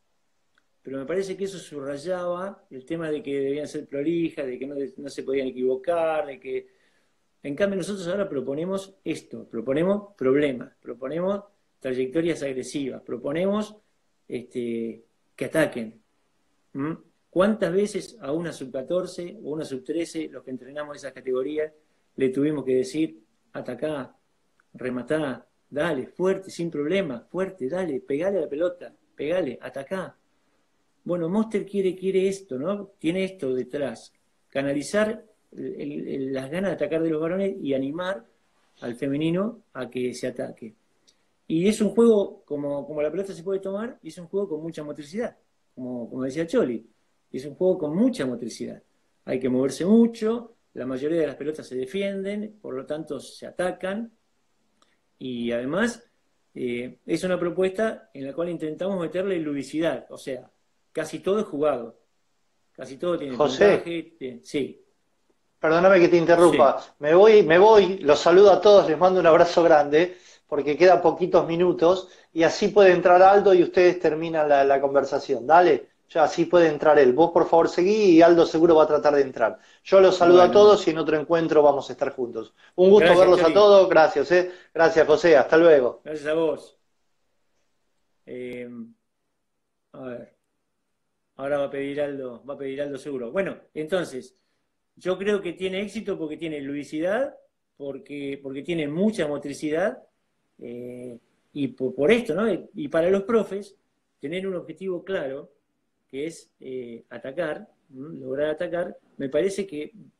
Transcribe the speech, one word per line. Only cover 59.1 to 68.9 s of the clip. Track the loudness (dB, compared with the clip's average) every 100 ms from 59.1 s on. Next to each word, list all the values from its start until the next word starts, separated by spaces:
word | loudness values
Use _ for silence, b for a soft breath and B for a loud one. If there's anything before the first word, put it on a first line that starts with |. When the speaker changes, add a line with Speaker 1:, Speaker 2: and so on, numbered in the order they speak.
| -6 -4 -6
Speaker 1:
ludicidad, | -6 -8 -6 -4 -4 -6 -12
o | -16
sea, | -12 -14 -16 _ _ _ _
casi | -10 -10 -8
todo | -2 -2
es | -4
jugado, | -2 -2 -2 -8 -18 _ _ _ _ _ _ _
casi | -20 -18 -8
todo | -4 -4
tiene | -6 -2
Speaker 2:
José. | -2 4 4
Speaker 1:
puntaje, | 4 -2 -10 -12 _
tiene, | -16 -16
sí. | -10 -8 -8 -10 _ _ _ _ _ _ _ _
Speaker 2:
Perdóname | 0 4 6 6
que | 6
te | 4
interrumpa. | 4 6 6 6 4 4
Speaker 1:
Sí. | -8 _
Speaker 2:
Me | 4 8
voy, | 10 8
me | 8 6
voy, | 8 8 6 0
los | 2 4
saludo | 6 8 8
a | 8
todos, | 8 8
les | 6